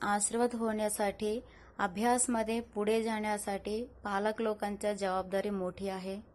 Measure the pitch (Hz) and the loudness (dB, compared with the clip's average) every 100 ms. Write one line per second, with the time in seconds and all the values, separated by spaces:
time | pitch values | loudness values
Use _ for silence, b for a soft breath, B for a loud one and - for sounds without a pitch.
0 | 226 208 202 233 240 233 226 214 214 - | 0 2 2 2 2 2 -2 0 0 0
1 | 208 202 208 226 - B B - 196 180 | -2 0 -2 -2 -6 B B -2 -2 2
2 | 240 247 247 233 214 233 226 202 208 220 | 4 4 4 2 0 -2 -2 -2 2 2
3 | 220 220 214 208 208 196 202 214 240 - | 2 -2 0 -2 -2 -4 -2 -4 -6 -8
4 | 208 196 214 214 226 208 208 202 208 208 | -2 0 0 0 0 0 -2 0 0 0
5 | 196 185 185 196 208 196 180 180 196 190 | 0 0 0 -2 0 -2 -2 -4 -4 -4
6 | 185 196 226 | -6 -8 -10